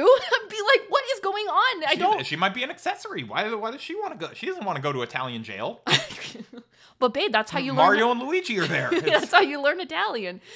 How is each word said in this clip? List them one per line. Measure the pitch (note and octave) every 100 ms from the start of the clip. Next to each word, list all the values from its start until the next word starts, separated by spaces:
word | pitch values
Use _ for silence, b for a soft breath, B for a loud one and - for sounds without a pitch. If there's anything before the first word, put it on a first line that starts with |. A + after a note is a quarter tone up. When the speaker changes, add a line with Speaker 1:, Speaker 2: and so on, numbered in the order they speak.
Speaker 1:
<laughs> | F4 C5 F5
I'd | A#4 G#4+
be | G#4+ G#4
like, | C5+ -
"What | C5+ B4+
is | A#4+
going | G4 G4+ G#4
on? | E4 B4 G4
I | D4+
Speaker 2:
She's, | D4
Speaker 1:
don't" | F4+ G#4+ -
Speaker 2:
she | B3
might | -
be | B3
an | C4
accessory. | F4+ - G#4 A4 G3
Why, | A2+ A#2+ G#3+
why | A3 A3
does | C4+
she | -
wanna | F#4+ G4+ A#3+
go? | D#3+
She | - -
doesn't | F#4
wanna | G3+ D3
go | C#3+
to | C3
Italian | A#2+ C#3 B2+ A#2
jail. | A2 G2 B2 A#3 -
Speaker 1:
<laughs> | - D#5 - - - - A#3+ - b b _
But | B3
babe, | C4+ G4
that's | A3 G#3+
how | -
you | C4
learn | - F3
Speaker 2:
Mario | G3+ A#3
and | A#3+
Luigi | C4 F#4 F4+ G#3
are | D#3
Speaker 1:
<laughs> |
Speaker 2:
there. | D3 C3
Speaker 1:
That's | F4 - D4+
Speaker 2:
It's | E4+
Speaker 1:
how | -
you | E4+ D4
learn | C#4 E4+
Italian. | E4+ D#4+ G#4 B3+ F#3 F#3 B